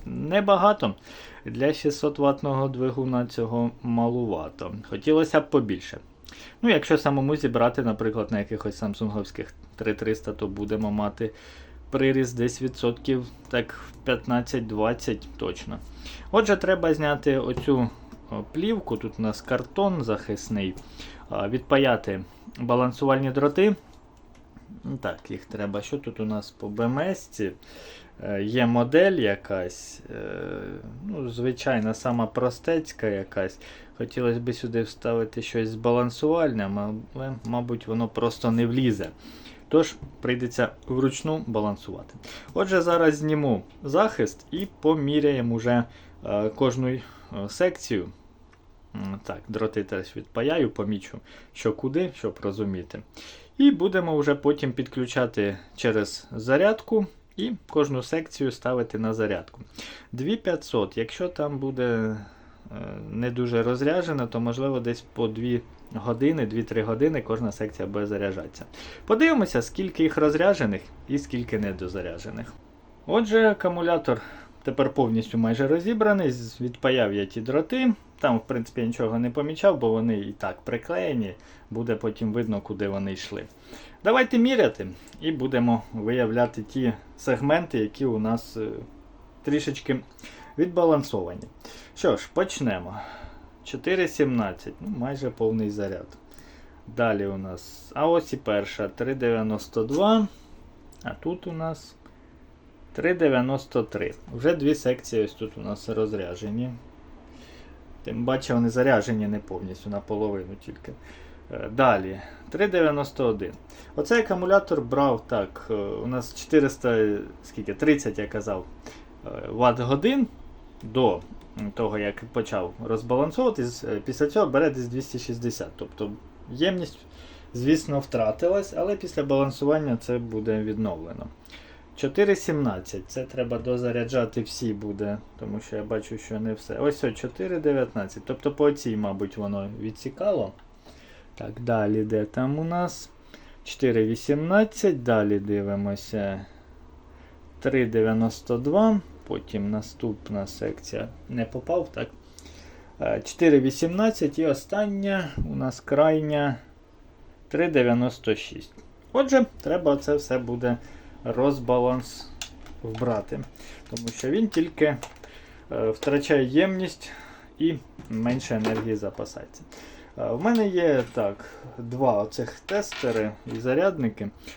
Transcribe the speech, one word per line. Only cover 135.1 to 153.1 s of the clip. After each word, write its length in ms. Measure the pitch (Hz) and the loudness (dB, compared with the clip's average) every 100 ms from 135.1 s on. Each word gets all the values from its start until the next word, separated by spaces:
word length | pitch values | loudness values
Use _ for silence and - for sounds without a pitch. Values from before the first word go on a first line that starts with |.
| 104 - - | -4 -8 -14
тому 200 | 107 104 | -8 -8
що 160 | - 107 | -6 -8
я 80 | |
бачу, 340 | 107 110 - 110 | -4 -4 -4 -10
що 220 | - 110 | -6 -4
не 140 | 110 | -4
все. 240 | 107 - 113 | -4 -6 -2
Ось 260 | 143 147 | 0 0
о, 80 | 131 | -2
чотири 480 | 104 - - 190 175 | -4 -8 -6 -4 0
дев'ятнадцять. 640 | 151 139 123 110 98 - - | 2 2 0 -2 -6 -8 -8
Тобто 260 | 127 147 | -4 -4
по 200 | 143 147 | 2 4
цій, 260 | 143 120 107 | 4 0 -2
мабуть, 400 | 104 95 101 - | -2 -2 -4 -4
воно 320 | 101 101 98 110 | -4 -4 -6 -8
відсікало. 720 | 110 107 123 - 202 180 98 - - - - - - - - - | -10 -8 -12 -4 0 0 -2 -8 -20 -20 -20 -20 -20 -20 -20 -14
Так, 160 | 107 110 | -12 -6
далі 440 | 120 113 104 107 | 0 2 2 2
де 220 | 107 110 107 | 0 0 0
там 340 | - 131 147 | -2 -2 -2
у 40 | |
нас? 460 | 165 175 175 - - - - - - - | -2 -2 -2 -4 -16 -20 -20 -20 -20 -18
Чотири 420 | - - 131 113 110 | -16 0 2 4 4
вісімнадцять, 960 | 117 - 147 160 202 214 - 202 143 | 2 0 0 4 4 4 2 2 2
далі 360 | 120 110 104 104 | 4 4 4 2
дивимося. 1080 | 101 101 98 101 101 101 - 107 98 95 - - - - - - - - - - - - | 2 0 0 -2 -2 -4 -6 -4 -4 -4 -10 -18 -20 -20 -20 -20 -20 -20 -20 -20 -20 -6
Три 260 | 135 131 117 | 0 2 4
дев'яносто 720 | 113 110 110 113 - - 120 | 4 4 4 2 0 -2 0
два, 440 | 135 180 220 214 - - - | 2 4 6 4 0 -12 -8
потім 440 | - - 104 101 | -6 -4 -4 -2
наступна 760 | 107 107 - 117 107 - 104 98 | -2 -6 -6 -6 -6 -6 -6 -6
секція. 600 | - 110 104 - - 113 - - | -6 -6 -6 -8 -8 -8 -12 -8
Не 160 | 123 113 | -4 -4
попав, 440 | 127 120 175 - | -4 -2 0 -2
так? 160 | - 120 - - - - - - - - - | -6 -10 -10 -20 -20 -20 -20 -20 -20 -20 -6
Е, 200 | 123 | -2